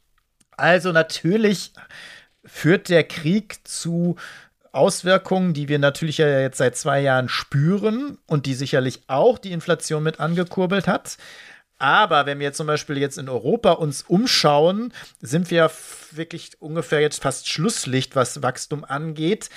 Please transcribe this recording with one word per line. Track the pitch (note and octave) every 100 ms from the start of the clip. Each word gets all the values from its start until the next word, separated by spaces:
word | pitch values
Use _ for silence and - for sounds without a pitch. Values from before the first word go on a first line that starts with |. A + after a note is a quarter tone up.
| _ _ _ _ _ -
Also | D#3+ F3+ F3+
natürlich | E3 D#3+ - D#3+ A3 G#3 F3+ - - - - - - _ _
führt | _ - D3 G3 F#3+
der | E3+
Krieg | - - D3+ G#3 - - -
zu | - E3+ E3+ F3 E3+ - - - _ _
Auswirkungen, | C3+ F#3 - F3 F#3+ - F#3 F3+
die | D3 C#3+
wir | D3
natürlich | C#3+ - E3 C#3
ja | D3+ C#3
jetzt | C3 -
seit | B2+ -
zwei | D3+ C#3
Jahren | C#3 C3 B2
spüren | - - C#3 D#3 G3 G#3+ A#3 C#4+ - -
und | D3+ C3
die |
sicherlich | B2+ C#3 C#3 C3 - -
auch | C3+ - -
die | G3
Inflation | E3+ F3+ D#3 - D#3
mit | D#3 D#3
angekurbelt | D#3 E3+ F3 - F#3 G3 F3+
hat. | A#3 - - - - - - _ -
Aber | C3+ F3+ G#3 D3+ C#3
wenn | C#3
wir | C#3+
zum | C#3+ D3+
Beispiel | D3+ - C#3
jetzt | C#3 C#3
in | C3+
Europa | A#2+ B2 A#3 F#3+
uns | E3 D3+ C3+
umschauen, | - F3+ B3 - D3+ D3 E3 G3+ A#3+ - - _
sind | A2+ D#3+ F3+
wir | E3+
f-, | D#3+ - - - -
wirklich | D#3 E3 E3+ - _
ungefähr | D3+ E3 - D3+
jetzt | D3+ -
fast | C#3 - -
Schlusslicht, | - G3+ - C3+ C3 -
was | C3+ A#2+ D3
Wachstum | B2+ - - D3
angeht. | - C#3 D#3+ D#3 D#3+ G#3+ -